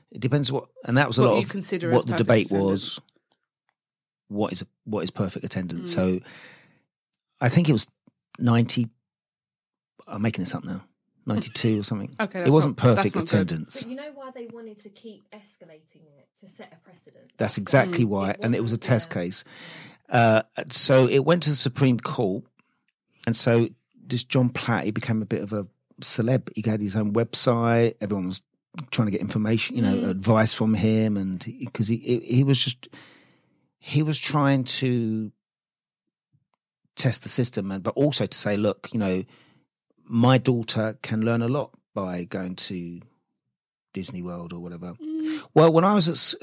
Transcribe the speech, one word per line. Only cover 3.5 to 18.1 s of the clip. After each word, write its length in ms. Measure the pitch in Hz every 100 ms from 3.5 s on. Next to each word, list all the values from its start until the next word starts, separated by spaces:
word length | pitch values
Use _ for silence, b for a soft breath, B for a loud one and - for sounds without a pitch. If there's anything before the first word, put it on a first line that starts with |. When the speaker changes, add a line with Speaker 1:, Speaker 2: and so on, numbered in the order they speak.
| _ _ _ _ _ _ _ _
Speaker 1:
What 220 | 101 104
is, 120 | 92 - _
what 180 | - 107
is 100 | 87
perfect 340 | - 98 - -
attendance? 460 | 92 90 85 85
Speaker 2:
Mm. 40 | -
Speaker 1:
So 240 | 92 90 B B B B B B B _ _ _ _ _
I 80 | 120
think 200 | 170 156
it 20 |
was 160 | 117 - _ _ _ _ -
ninety. 500 | 123 117 117 - 113 _ _ _ _ _ _ _ _ _ _ _ -
I'm 140 | -
making 200 | 110 104
this 120 | 87
up 100 | 85 -
now. 180 | - - _ _ _ -
Ninety-two 540 | 104 - - 117 107
or 40 |
something. 300 | 101 107 98 -
Speaker 2:
Okay, 200 | 208 185
Speaker 1:
It 40 |
Speaker 2:
that's 80 | 156
Speaker 1:
wasn't 240 | 151 147 -
Speaker 2:
not, 180 | 123 104
that's 0 |
Speaker 1:
perfect 180 | 104 180
Speaker 2:
not 60 | 160
good. 80 |
Speaker 1:
attendance. 500 | 104 90 80 151 -
Speaker 3:
But 60 | 233
you 60 | 262
know 140 | 294
why 180 | 277 262
they 160 | 254 233
wanted 300 | 233 226 202
to 100 | 208
keep 400 | - 226 202 _
escalating 720 | 214 202 - 170 156 160 156 151 143
it, 100 | _ _
to 80 | 196
set 240 | - 202
a 20 | -
precedent? 480 | _ 175 - _ _ -
Speaker 1:
That's 180 | 107 -
Speaker 3:
That's 20 |
why 40 |
Speaker 1:
exactly 420 | 98 139 123 170
Speaker 2:
Mm. 20 |
Speaker 1:
why, 220 | 113